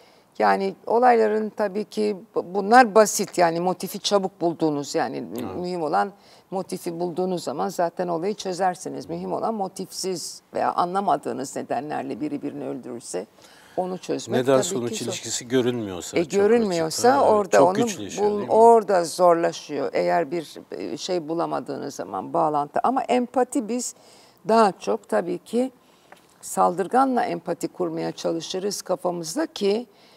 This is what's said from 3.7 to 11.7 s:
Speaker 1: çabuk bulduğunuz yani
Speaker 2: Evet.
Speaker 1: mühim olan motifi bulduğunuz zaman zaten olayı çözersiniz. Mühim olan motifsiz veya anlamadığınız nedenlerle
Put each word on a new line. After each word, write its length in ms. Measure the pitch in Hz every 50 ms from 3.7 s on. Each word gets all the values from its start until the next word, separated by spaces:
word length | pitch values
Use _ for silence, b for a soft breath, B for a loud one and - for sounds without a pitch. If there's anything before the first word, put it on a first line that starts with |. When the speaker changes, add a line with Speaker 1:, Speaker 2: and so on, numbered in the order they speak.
| 180 - - 185 - 202
Speaker 1:
çabuk 420 | - - 208 202 190 185 - -
bulduğunuz 540 | 160 175 165 - 165 156 147 143 143 - -
yani 280 | 165 139 - 143 139 127 85 92 117
Speaker 2:
Evet. 140 | 127 101 -
Speaker 1:
mühim 280 | - 180 180 180 175 160
olan 280 | 147 165 196 202 202 - b b b b b b b 180 190
motifi 420 | 180 - 190 180 - 180 170 165
bulduğunuz 440 | 175 180 160 180 185 185 185 170 156
zaman 260 | - 123 151 190 202
zaten 380 | 170 - 175 170 - - 180 175
olayı 260 | 170 165 165 202 214
çözersiniz. 720 | - - 196 185 160 190 185 180 - - 151 139 135 131 135
Mühim 240 | 160 175 185 190 170
olan 200 | - - 214 226
motifsiz 880 | 214 190 180 - - 190 - - - - 190 185 160 - - - - _ _ -
veya 200 | - 113 127 -
anlamadığınız 840 | - 175 175 180 196 202 185 180 151 - 139 117 127 131 - -
nedenlerle 640 | 143 123 120